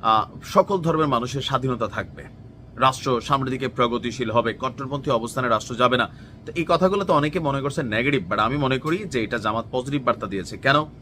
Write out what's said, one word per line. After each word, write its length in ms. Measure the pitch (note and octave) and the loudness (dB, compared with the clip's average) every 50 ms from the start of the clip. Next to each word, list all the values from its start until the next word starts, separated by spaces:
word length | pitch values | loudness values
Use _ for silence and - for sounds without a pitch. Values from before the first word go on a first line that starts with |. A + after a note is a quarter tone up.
আ, 240 | - A2+ A2 A2 G#2 - - - - | 4 4 4 4 2 0 -8 -16 -14
সকল 340 | - - G3 F3+ - G3+ F#3+ | 0 4 4 4 4 2 0
ধর্মের 300 | D#3+ E3 E3 D#3 D#3 D3 | 0 0 2 2 2 2
মানুষের 340 | C3+ A#2 A#2+ B2 C3+ C#3 | 2 0 0 -2 -4 -6
স্বাধীনতা 460 | B2+ - C3+ B2+ B2+ C3 B2+ A2+ A2+ G#2 | -4 -2 -2 0 0 0 -2 -2 -2 -4
থাকবে, 360 | - - G2 - - - - - - - - - - - - - - - | -4 -6 -8 -8 -10 -16 -16 -16 -18 -20 -20 -20 -20 -20 -20 -20 -4 2
রাষ্ট্র 440 | B2 C3 B2+ - - C#3 B2+ A#2 | 2 2 2 2 -2 0 0 0
সামনের 280 | A2 - C#3+ C3+ C3+ B2+ | 2 0 0 0 0 -2
দিকে 180 | B2+ C3 C3+ B2 | -2 -2 -4 -4
প্রগতিশীল 640 | A#2 - B2 A#2+ A#2 A#2+ G2+ A#2+ A2+ B2 B2+ A2 | 0 2 2 2 2 0 -2 -4 -4 -4 -4 2
হবে, 220 | G#2+ A#2+ A2+ A#2 A2 - | 2 2 2 2 -2 -2
কট্টরপন্থী 520 | C3 C3 A#2+ - C#3 C3 C#3 C#3+ B2 D3 | -6 -6 -6 -6 -8 -6 -6 -6 -2 0
অবস্থানে 380 | C3 A#2 A2+ A#2 - C3+ B2+ B2 | 0 0 0 -2 -4 -2 0 2
রাষ্ট্র 260 | A2+ G#2+ G2+ - B2 | 2 0 0 -4 0
যাবে 220 | A2+ B2 B2+ B2+ B2 | 2 4 4 4 4
না। 120 | A#2 - - - - - - - - | 0 -2 -4 -16 -20 -20 -20 -16 -16
তো 60 | - - | -10 -6
এই 100 | E3 E3 E3 | -6 0 2
কথাগুলো 380 | F3 E3 F3+ F#3 F#3+ G3+ G3 | 2 4 4 4 2 2 2
তো 80 | F3 F3+ | 4 4
অনেকে 260 | D3 C#3+ D3+ D3 F#3 | 4 4 2 0 0
মনে 220 | D#3+ C#3+ C3+ C3+ | -2 0 -2 0
করছে 220 | C3+ C#3+ C3 - D3+ | -2 -2 -2 -2 -4
নেগেটিভ, 460 | A#2 G#2+ A2 A#2+ C#3 C#3+ C3 F2+ E2 | 0 0 0 2 2 0 0 0 -2
but 100 | G2+ G#2 | 0 2
আমি 180 | G#2+ A2+ C3 D3 | 2 2 2 0
মনে 200 | C#3+ C3 C3 C3 | 2 2 0 0
করি 200 | B2 D3+ E3 G3 | 0 -2 -2 -2
যে 260 | G#3+ E3+ - B2 A2 | -2 -4 -2 -2 -2
এটা 140 | G#2 - A#2+ | 0 -4 -2
জামাত 280 | G2+ A2 G#2+ A2+ A2+ - | -2 0 -2 -2 -4 -2
পজিটিভ 320 | - B2+ B2 A#2 C#3 C#3+ B2+ | -4 -4 -4 -2 -4 -2 0
বার্তা 240 | B2 A2+ A2 A2+ G2+ | 0 0 0 -2 -6
দিয়েছে। 300 | G2 F#2+ F2 E2+ - - | -4 -6 -6 -6 -10 -2
কেন? 180 | - C3 C#3 D3 D#3 D3+ - - | 2 4 4 4 2 0 -8 -18